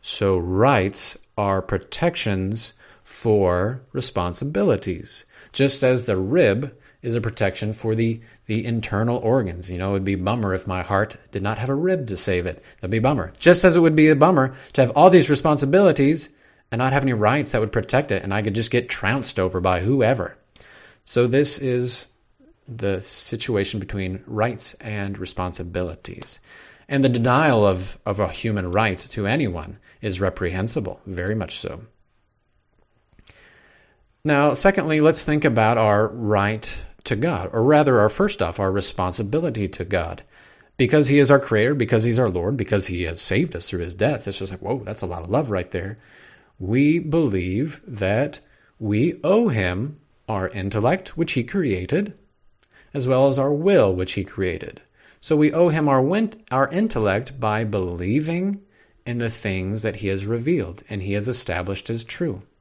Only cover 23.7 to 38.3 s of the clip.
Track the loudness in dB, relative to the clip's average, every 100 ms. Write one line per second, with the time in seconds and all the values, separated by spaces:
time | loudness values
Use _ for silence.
23.7 | -4 -6 -6 -4 -6 -8 -2 -2 -2 -8
24.7 | -10 -10 -8 -6 -8 -10 -6 -6 -6 -8
25.7 | -6 -6 -8 -14 -14 -12 -12 _ -20 -20
26.7 | -20 _ 2 2 2 4 4 4 4 4
27.7 | 2 -4 -10 -6 -2 -4 -4 -4 -4 -2
28.7 | 0 0 -2 -8 -6 -2 -2 -2 -4 -10
29.7 | -16 _ _ -6 -2 -4 -2 -6 -4 -4
30.7 | -4 -6 -10 -12 -8 -4 -4 -6 -8 -10
31.7 | -12 -16 _ _ _ _ _ _ _ _
32.7 | _ _ _ _ _ -20 -20 -20 _ _
33.7 | _ _ _ _ _ 0 2 2 4 2
34.7 | 2 0 2 4 2 0 2 2 2 2
35.7 | 4 4 4 2 -2 0 2 0 -2 -8
36.7 | -10 -14 -14 -6 -2 0 -2 -4 0 4
37.7 | 6 6 4 4 2 -2